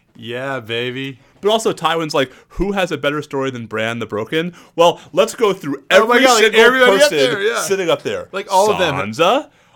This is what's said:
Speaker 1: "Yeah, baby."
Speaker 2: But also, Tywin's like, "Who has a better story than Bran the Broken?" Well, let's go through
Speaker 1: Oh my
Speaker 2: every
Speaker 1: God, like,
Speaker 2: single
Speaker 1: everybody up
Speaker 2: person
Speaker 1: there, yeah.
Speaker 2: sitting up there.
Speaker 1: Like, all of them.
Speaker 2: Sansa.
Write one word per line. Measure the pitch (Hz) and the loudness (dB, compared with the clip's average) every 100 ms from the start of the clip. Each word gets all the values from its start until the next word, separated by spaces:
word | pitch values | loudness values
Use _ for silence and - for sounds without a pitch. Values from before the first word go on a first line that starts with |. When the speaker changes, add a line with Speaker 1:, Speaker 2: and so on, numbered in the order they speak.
| _ - | _ -18
Speaker 1:
"Yeah, | 113 120 135 131 | -12 -10 -8 -8
baby." | 110 117 123 127 135 131 _ _ | -8 -6 -6 -8 -10 -14 _ _
Speaker 2:
But | 196 | -2
also, | 220 220 | 0 -2
Tywin's | 160 160 165 160 | -2 -2 -2 -2
like, | 147 131 - _ | -2 -4 -6 _
"Who | - 190 | -6 -4
has | 202 175 | -2 -4
a | 147 | -4
better | 143 147 | -4 -4
story | 147 139 135 | -6 -6 -6
than | 123 110 | -8 -8
Bran | 107 113 117 | -6 -4 -6
the | 107 | -6
Broken?" | 104 113 160 175 - - - | -8 -6 -6 -6 -10 -6 2
Well, | 170 - - | 2 2 -4
let's | 156 220 | -2 -2
go | - 214 | 0 -2
through | 185 147 135 - | -2 -6 -8 2
Speaker 1:
Oh | 190 226 | 4 4
my | 240 | 4
Speaker 2:
every | 262 | 4
Speaker 1:
God, | |
like, | 226 | 4
Speaker 2:
single | 214 220 | 4 4
Speaker 1:
everybody | 240 262 247 | 4 4 4
up | - | 4
Speaker 2:
person | 294 147 | 4 4
Speaker 1:
there, | 131 202 | 0 0
yeah. | 208 226 | -2 -2
Speaker 2:
sitting | 170 190 170 | -2 -2 0
up | 143 | -2
there. | 127 95 - | -2 -8 -8
Speaker 1:
Like, | 190 190 | -10 -2
all | 190 214 | 0 2
of | 180 | 2
them. | 170 | 0
Speaker 2:
Sansa. | 95 101 113 175 262 294 _ _ | -2 -4 0 2 2 -2 _ _